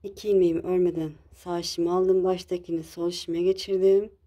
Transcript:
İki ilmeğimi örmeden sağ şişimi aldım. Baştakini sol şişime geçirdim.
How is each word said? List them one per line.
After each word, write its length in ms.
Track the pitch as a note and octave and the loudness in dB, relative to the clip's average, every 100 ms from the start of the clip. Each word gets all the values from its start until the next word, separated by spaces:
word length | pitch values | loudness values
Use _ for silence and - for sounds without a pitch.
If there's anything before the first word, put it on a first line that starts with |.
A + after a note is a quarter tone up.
İki 260 | G3+ - G#3+ | -14 -8 2
ilmeğimi 320 | G3 F3 E3 | 4 4 2
örmeden 520 | E3+ F#3 F3+ D#3+ D#3 D3+ _ | -2 2 2 0 -6 -10 _
sağ 280 | - - F3 | -18 -8 -6
şişimi 280 | E3+ - E3+ | -6 -4 0
aldım. 340 | F3+ F#3 F#3 | 0 2 2
Baştakini 580 | F#3 F3+ - F3+ F3 E3 | 2 -2 -4 -8 -4 -6
sol 280 | D#3+ - E3+ | -6 -6 -6
şişime 320 | F3 - E3 | -6 -6 -2
geçirdim. 720 | F3+ F#3+ - F#3+ F#3+ G3 G#3+ _ | 0 -2 -2 2 4 4 2 _